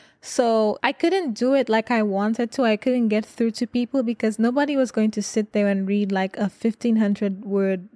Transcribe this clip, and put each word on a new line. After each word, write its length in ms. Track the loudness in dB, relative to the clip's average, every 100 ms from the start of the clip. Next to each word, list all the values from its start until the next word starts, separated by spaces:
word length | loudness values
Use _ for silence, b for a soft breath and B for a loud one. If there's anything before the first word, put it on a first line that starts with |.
| b b
So 560 | -6 0 2 2 2 0
I 100 | -2
couldn't 420 | 0 0 0 -2
do 180 | -2 2
it 160 | 2 2
like 220 | 0 0
I 120 | 0
wanted 460 | 0 0 0 -2 -2
to. 100 | 0
I 160 | 0 2
couldn't 300 | 0 0 2
get 180 | 0 -2
through 240 | -2 -2
to 140 | -2 -4
people 360 | -2 -2 0
because 360 | -2 -2 -2 0
nobody 400 | 0 2 0 0
was 120 | 0
going 200 | 0 0
to 120 | 0
sit 300 | -4 -4 -2
there 160 | 0 0
and 180 | 0 0
read, 240 | 0 0
like, 280 | -2 -2 -2
a 100 | -4
fifteen 480 | -2 -4 -2 0 2
hundred 480 | 2 0 -2 -4
word 460 | -4 0 0 -2 -6